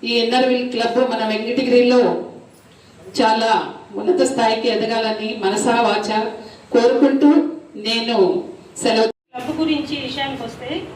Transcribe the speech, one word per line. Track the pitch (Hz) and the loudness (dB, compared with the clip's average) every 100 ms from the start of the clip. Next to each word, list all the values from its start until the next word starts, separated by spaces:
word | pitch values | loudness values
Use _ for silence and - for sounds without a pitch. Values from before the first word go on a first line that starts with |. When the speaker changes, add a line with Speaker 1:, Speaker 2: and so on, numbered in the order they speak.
Speaker 1:
ఈ | 233 | -2
ఇన్నర్ | 233 226 254 262 | 0 2 2 2
వీల్ | 247 - | 2 -2
క్లబ్ | 226 233 247 254 | -2 0 2 0
మన | 226 220 | 0 -2
వెంకటగిరిలో | 214 226 254 254 247 247 247 233 - - - - - - - - - - - | -2 -2 -2 4 4 6 4 4 0 -8 -16 -20 -20 -20 -20 -20 -20 -12 0
చాలా | 220 220 226 - - - - 202 | 2 2 2 0 -2 -12 -12 -6
ఉన్నత | 220 359 | 0 2
స్థాయికి | 254 240 220 220 233 | 2 2 0 0 -2
ఎదగాలని | 214 214 226 220 214 214 - | -2 -2 -2 -2 -4 -6 -4
మనసా | 190 208 254 | -2 0 0
వాచా | 233 233 208 214 214 - - - - - | 2 2 0 -2 -2 -2 -8 -16 -20 0
కోరుకుంటూ | - 233 262 277 277 294 311 - - - 208 | 2 4 4 2 4 4 4 2 -6 -14 -10
నేను | 214 233 226 220 180 160 - - - - | -4 -4 -2 2 2 0 -6 -16 -20 -6
సెలవు. | 233 220 226 | -2 2 0
Speaker 2:
క్లబ్ | - _ 254 254 311 | -2 _ -12 -8 -4
గురించి | 320 294 | -2 -2
విషయానికి | - 294 254 285 277 262 | -4 -8 -8 -8 -8 -8
వస్తే | 226 - 247 330 - | -12 -12 -10 -10 -10